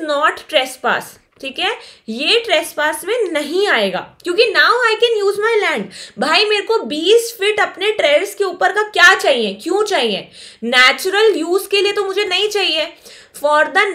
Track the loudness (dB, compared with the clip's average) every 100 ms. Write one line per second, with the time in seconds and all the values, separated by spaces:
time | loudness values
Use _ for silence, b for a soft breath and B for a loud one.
0 | -4 0 0 -2 -2 -2 -2 -4 -2 -2
1 | -4 -18 _ _ -12 -6 -6 -6 B B
2 | -12 -4 0 0 0 -2 -2 -2 -2 -2
3 | -4 -4 -2 -4 -4 -2 0 0 0 -4
4 | -10 _ -4 0 2 4 2 2 0 2
5 | 2 2 0 0 0 0 0 -2 -6 B
6 | B -4 0 2 2 0 0 -2 -2 -2
7 | 2 2 2 -4 -2 0 -2 -2 -4 0
8 | 2 2 0 -4 -4 -2 -2 0 -2 4
9 | 4 6 2 0 -2 -6 -2 -2 0 0
10 | 0 -4 -8 B B B 0 4 4 2
11 | -2 2 4 4 0 -2 0 0 0 0
12 | -2 -2 -2 0 0 0 0 -2 -4 -8
13 | B B B -4 2 2 2 2 0